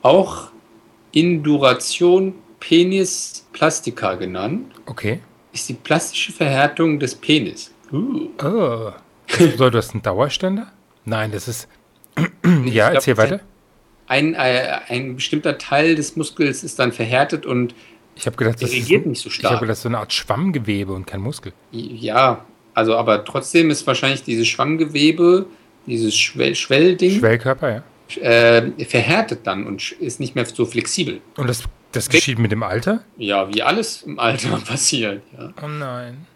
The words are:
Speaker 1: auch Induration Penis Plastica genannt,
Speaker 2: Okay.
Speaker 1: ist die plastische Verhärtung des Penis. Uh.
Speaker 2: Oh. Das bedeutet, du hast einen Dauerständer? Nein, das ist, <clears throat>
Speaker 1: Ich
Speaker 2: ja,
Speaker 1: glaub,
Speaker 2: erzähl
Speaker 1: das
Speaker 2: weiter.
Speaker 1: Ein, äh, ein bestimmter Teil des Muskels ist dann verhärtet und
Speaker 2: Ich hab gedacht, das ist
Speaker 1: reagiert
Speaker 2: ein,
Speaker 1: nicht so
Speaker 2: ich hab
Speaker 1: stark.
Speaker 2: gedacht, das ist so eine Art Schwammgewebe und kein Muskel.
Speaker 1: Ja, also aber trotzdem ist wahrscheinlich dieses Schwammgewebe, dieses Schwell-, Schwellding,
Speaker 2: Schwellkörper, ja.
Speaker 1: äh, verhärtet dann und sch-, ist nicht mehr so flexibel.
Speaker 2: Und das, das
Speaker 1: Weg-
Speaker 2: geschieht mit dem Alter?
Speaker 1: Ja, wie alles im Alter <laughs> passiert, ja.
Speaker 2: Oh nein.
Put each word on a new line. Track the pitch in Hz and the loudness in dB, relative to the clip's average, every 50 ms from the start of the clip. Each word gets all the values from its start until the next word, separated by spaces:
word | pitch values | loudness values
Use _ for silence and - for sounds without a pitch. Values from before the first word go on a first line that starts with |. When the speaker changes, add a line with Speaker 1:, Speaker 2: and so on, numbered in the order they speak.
Speaker 1:
auch | - 127 151 190 180 151 - - - - - - _ _ _ - _ _ _ _ _ _ | 6 6 6 6 4 2 -4 -12 -14 -18 -20 -20 _ _ _ -20 _ _ _ _ _ _
Induration | - 151 165 180 175 156 147 151 147 139 139 127 127 127 - - - - 175 175 180 190 190 190 190 - _ _ - _ | 2 2 4 4 2 2 2 2 2 4 6 4 4 2 -2 -6 -2 2 4 6 6 6 4 0 -4 -8 _ _ -20 _
Penis | - - 165 170 180 185 190 196 185 180 - - - - - - _ _ - | -2 2 4 4 4 4 2 0 0 -2 -4 -8 -10 -12 -14 -18 _ _ -4
Plastica | - 151 160 160 - - - - - 113 95 92 | 0 0 0 0 -2 -6 -8 -8 -4 -4 -4 -2
genannt, | 90 95 92 90 92 98 113 160 233 269 - - - - | -4 -6 -6 -6 -6 -4 -4 -4 -6 -8 -10 -20 -20 -16
Speaker 2:
Okay. | - 117 - - 104 120 180 - _ _ _ _ _ - | -16 -12 -6 -4 -4 -4 -4 -10 _ _ _ _ _ -12
Speaker 1:
ist | - - - | -12 -10 -10
die | 123 | -12
plastische | - _ - 156 165 - - - - - - | -12 _ 0 0 0 0 -4 -6 -6 -6 -6
Verhärtung | - - 170 143 135 131 143 147 147 - 165 165 151 143 | -4 -4 -2 0 2 2 2 2 2 0 0 0 2 0
des | 143 127 - | -2 -6 -6
Penis. | - - - 151 151 110 85 78 - - - _ _ _ - | -8 0 2 2 2 2 -2 -8 -12 -18 -18 _ _ _ -8
Uh. | 135 143 214 277 247 208 - - - - 139 | -6 -4 -4 -4 -4 -6 -6 -8 -8 -4 -4
Speaker 2:
Oh. | 143 208 233 185 131 117 113 113 104 92 - _ _ _ _ _ | -2 0 0 0 0 -2 -4 -8 -10 -12 -16 _ _ _ _ _
Das | - - | -6 4
bedeutet, | - 175 156 - 113 131 127 110 | 4 4 4 6 4 2 4 4
du | |
hast | 117 113 - - | 2 -2 -2 -8
einen | 107 | -4
Dauerständer? | - 110 92 101 131 143 - - - 185 190 208 226 - _ _ _ _ _ _ _ | -4 -2 0 0 0 0 0 -4 -2 -2 -2 -4 -6 -10 _ _ _ _ _ _ _
Nein, | 107 110 110 110 107 | -4 -4 -2 -2 -4
das | 107 98 - | -4 -8 -8
ist, | 123 113 - - _ _ _ _ _ _ _ - _ _ | -8 -10 -10 -12 _ _ _ _ _ _ _ -20 _ _
<clears throat> | - 160 - - _ - 170 175 147 123 | -4 -4 -4 -4 _ 2 4 4 4 2
Speaker 1:
Ich | 127 110 | 2 4
Speaker 2:
ja, | 110 104 127 | 4 4 6
Speaker 1:
glaub, | 170 | 4
Speaker 2:
erzähl | 139 - 139 123 | 2 2 2 4
Speaker 1:
das | 113 110 - | 4 4 2
Speaker 2:
weiter. | 190 202 - - _ _ _ _ _ _ _ _ _ _ _ - | 2 -6 -8 -16 _ _ _ _ _ _ _ _ _ _ _ -2
Speaker 1:
Ein, | 127 139 147 160 165 | 0 0 0 0 0
äh, | - 135 127 123 127 127 - 71 - - - | 0 0 2 2 0 0 -2 -4 -6 -6 -6
ein | 120 123 131 131 127 | -6 -6 -6 -6 -8
bestimmter | 131 - - - 151 - 160 139 | -8 -6 -4 -4 -2 -2 -2 -4
Teil | - - - 139 143 156 165 165 | -4 -4 -2 0 2 4 4 2
des | 151 147 - - | 2 0 -6 -4
Muskels | 160 151 - - - 156 143 131 - - | -6 -6 -6 -2 -2 -2 -2 -2 -4 -10
ist | - - - | -12 -2 0
dann | 127 120 | 0 0
verhärtet | 113 - 113 113 127 131 143 - 170 147 - | 0 -4 -4 0 2 2 2 0 -2 -8 -4
und | - 127 123 123 120 - - - - - _ _ _ _ | -2 -2 -2 -2 -2 -6 -14 -20 -20 -20 _ _ _ _
Speaker 2:
Ich | - - | -8 -8
hab | 123 120 | -8 -4
gedacht, | - 120 110 113 - | 0 0 0 0 0
das | 127 123 | -4 -2
ist | 127 | -2
Speaker 1:
reagiert | 127 117 127 180 - - | -4 2 2 2 2 2
Speaker 2:
ein, | 160 | -2
Speaker 1:
nicht | 120 - | -6 -6
so | - 107 | -8 -10
Speaker 2:
ich | - | -10
hab | - | -4
Speaker 1:
stark. | - 110 123 117 | 0 0 0 0
Speaker 2:
gedacht, | 120 110 | 0 -4
das | 107 - | -4 -4
ist | - | -4
so | 120 | -4
eine | 120 110 | -4 -4
Art | 104 - | -4 -6
Schwammgewebe | - - - - 104 117 180 196 165 143 113 110 104 98 101 92 | -6 -8 -4 -4 -2 0 0 -2 -2 -2 -2 -2 -2 -2 -2 -4
und | 95 92 95 | -6 -8 -8
kein | - - 98 | -10 -8 -6
Muskel. | 98 123 156 - - - - _ _ _ | -6 -6 -8 -8 -14 -18 -20 _ _ _
Speaker 1:
Ja, | - 117 113 - 123 113 120 110 110 123 135 127 117 - - - _ _ _ _ _ | -12 -12 -12 -12 -12 -8 -6 0 2 4 4 4 2 -2 -8 -20 _ _ _ _ _
also | 117 110 113 113 | 0 2 2 2
aber | 117 113 113 107 104 - | 2 2 2 2 2 0
trotzdem | - - 139 135 - - 170 165 156 | -6 -8 -6 -6 2 4 4 4 4
ist | 147 - - | 2 0 0
wahrscheinlich | - 135 - - 135 135 120 - | -2 -2 0 0 0 -2 -2 -4
dieses | - 117 113 117 | -4 -2 0 0
Schwammgewebe, | 117 - - 127 143 160 160 160 147 147 143 147 156 156 170 175 175 180 190 196 - - _ _ _ _ _ _ | 0 0 0 0 0 0 -2 -2 -2 2 4 4 4 4 6 6 6 6 4 2 -4 -14 _ _ _ _ _ _
dieses | - 120 113 113 107 104 | -6 -4 -2 0 0 2
Schwell-, | - - - - 135 127 151 - | 0 0 0 0 0 0 0 0
Schwellding, | - - - 131 139 165 185 180 175 180 185 196 208 | -2 -2 0 2 4 6 4 4 4 2 2 2 4
Speaker 2:
Schwellkörper, | - 110 117 117 117 131 131 - 156 131 107 120 - - _ _ _ - - | 4 4 2 2 0 -2 -2 0 -2 -4 -4 -4 -8 -16 _ _ _ -14 -12
ja. | - | -4
Speaker 1:
äh, | - 120 117 117 117 117 117 117 117 - - - 120 | 2 4 6 6 8 8 6 6 4 2 -6 -8 -6
verhärtet | - - 123 107 113 131 220 220 - 117 - - | 0 0 0 2 2 2 2 0 -2 -6 -6 -4
dann | 95 92 98 - | -6 -4 -4 -6
und | 104 101 98 | -8 -8 -10
sch-, | - - - - | -10 -12 -10 -8
ist | 175 123 - - | -8 -8 -6 -8
nicht | 135 123 - | -10 -6 -4
mehr | 127 117 | -4 -6
so | - - - 117 | -4 -2 -4 -4
flexibel. | 117 - 120 - - - - 170 - 85 - - - _ | -2 -2 -6 -4 -4 -4 -4 -4 -4 -6 -10 -14 -16 _
Speaker 2:
Und | - 135 | -4 -4
das, | 123 120 - - - - _ _ _ | -4 -4 -4 -8 -12 -14 _ _ _
das | - 120 - | -6 -6 -4
Speaker 1:
Weg- | - 127 | 2 2
Speaker 2:
geschieht | 165 - - 127 113 | 2 2 2 0 0
mit | 113 101 | 0 0
dem | 107 110 113 | 0 -2 -4
Alter? | 92 92 117 120 185 214 233 - _ _ | -4 -4 -2 0 -2 -2 -2 -4 _ _
Speaker 1:
Ja, | - 117 98 98 98 95 95 104 | -8 -4 0 0 0 0 0 -2
wie | 107 | 0
alles | - 139 180 226 220 - - - - | 0 0 0 0 -2 -6 -8 -12 -12
im | - 147 - | -12 -6 -2
Alter | 120 117 110 117 - 123 - | 0 0 0 0 -2 -4 -4
<laughs> | - 107 | -4 -4
passiert, | - 120 - - - - 127 113 104 98 101 - _ - | -6 -6 -2 -2 -2 0 0 -4 -4 -6 -8 -14 _ -20
ja. | - - - - - 147 | -18 -18 -18 -16 -14 -12
Speaker 2:
Oh | |
nein. | 147 151 151 143 131 123 123 123 120 123 139 170 _ _ | -10 -10 -8 -8 -8 -10 -10 -12 -14 -16 -18 -20 _ _